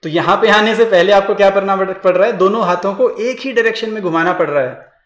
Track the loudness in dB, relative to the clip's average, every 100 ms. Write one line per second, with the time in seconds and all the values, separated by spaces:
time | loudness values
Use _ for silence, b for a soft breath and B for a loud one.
0 | -4 -4 0 2 2 2 2 2 2 4
1 | 4 4 2 2 2 2 -2 -2 -4 -2
2 | -2 2 0 2 0 0 -2 -2 -4 -2
3 | -2 -2 -6 -6 -4 -2 -2 -2 -8 -6
4 | -4 -2 -2 -2 -2 0 -4 -6 -20 _